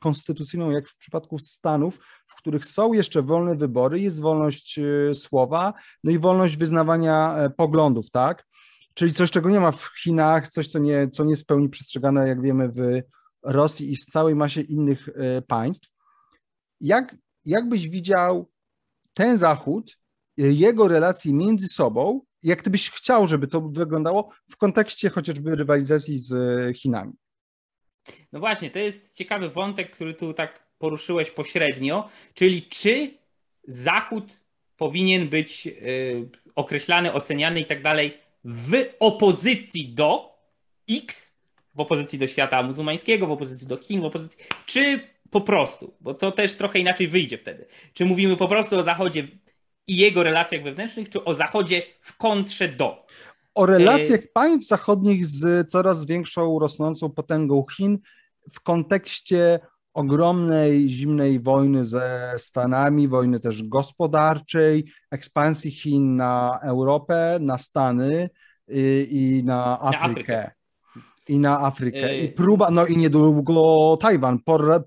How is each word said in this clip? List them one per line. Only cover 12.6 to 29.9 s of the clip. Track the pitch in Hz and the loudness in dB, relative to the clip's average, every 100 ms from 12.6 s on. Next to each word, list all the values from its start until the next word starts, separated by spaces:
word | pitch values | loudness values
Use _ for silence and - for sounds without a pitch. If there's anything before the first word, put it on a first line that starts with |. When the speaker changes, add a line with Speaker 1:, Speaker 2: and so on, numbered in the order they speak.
| 127 | -2
Speaker 1:
w | 120 123 127 127 _ _ _ | -2 -2 -2 -6 _ _ _
Rosji | 139 135 151 151 143 | -2 0 0 -2 -8
i | 131 | -10
w | - | -6
całej | 156 160 | 0 0
masie | 147 147 156 | 0 -2 -4
innych, | 147 151 143 135 - | -6 -2 0 -2 -6
e, | - 131 127 | -8 -4 -4
państw. | 127 117 127 190 _ _ _ _ _ _ _ _ _ _ | -2 -2 -2 -6 _ _ _ _ _ _ _ _ _ _
Jak, | 143 226 254 - _ _ | 0 0 0 -10 _ _
jak | 151 196 240 | -2 -2 0
byś | 220 160 | -2 -4
widział | 185 175 185 180 180 175 _ _ _ _ _ _ | -6 0 2 2 -2 -6 _ _ _ _ _ _
ten | - 226 233 | 0 2 4
Zachód, | 170 147 - 196 - _ _ _ _ - | 4 2 -2 -6 -8 _ _ _ _ 0
jego | 139 147 202 220 196 | 2 6 4 6 4
relacje | 165 170 - 156 | 4 2 0 0
między | 143 196 220 190 | 0 2 0 -2
sobą, | - 127 113 170 262 - _ | -2 0 0 0 -2 -8 _
jak | 160 175 | -2 -2
ty | 202 | 0
byś | 190 - | -2 -4
chciał, | - - 240 180 | -6 2 4 4
żeby | 151 143 | 0 -2
to | 165 | -4
wyglądało | 156 147 160 160 156 196 208 _ _ | -4 -6 -4 -2 0 -2 -4 _ _
w | - | -2
kontekście | 202 220 214 - 196 | 2 2 0 -2 -4
chociażby | 185 156 143 156 151 | -4 -6 -6 -4 -2
rywalizacji | 143 143 139 151 151 139 | 2 2 2 -2 -2 -8
z, | 120 | -4
e, | 127 123 123 123 | -2 0 -2 -2
Chinami? | 120 139 113 101 - _ _ _ _ _ _ _ _ - - _ | -4 -4 -4 -6 -16 _ _ _ _ _ _ _ _ -20 -20 _
Speaker 2:
No | 143 | -8
właśnie, | 220 208 151 | -6 -4 -6
to | 185 | -6
jest | 208 202 - - | -8 -8 -16 -16
ciekawy | 185 202 170 | -8 -6 -6
wątek, | 170 196 196 - | -6 -6 -8 -10